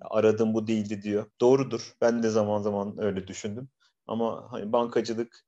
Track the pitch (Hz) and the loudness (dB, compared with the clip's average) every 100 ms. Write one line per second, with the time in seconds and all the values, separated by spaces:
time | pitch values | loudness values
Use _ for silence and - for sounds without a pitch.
0 | - 110 110 107 113 110 107 110 104 104 | -4 2 4 4 2 0 0 -2 -2 -6
1 | 104 104 107 - 120 135 131 117 - - | -4 -4 -4 2 6 6 2 -6 -8 0
2 | 120 117 113 110 104 104 104 101 101 - | 2 2 2 2 2 0 0 -2 -4 -4
3 | 104 95 92 98 110 110 135 _ _ _ | -2 -2 -6 -10 -10 -10 -12 _ _ _
4 | - 113 117 85 - 117 101 120 120 120 | -8 -4 -2 -4 -10 -10 -2 0 0 0
5 | 113 113 117 _ | -2 -4 -6 _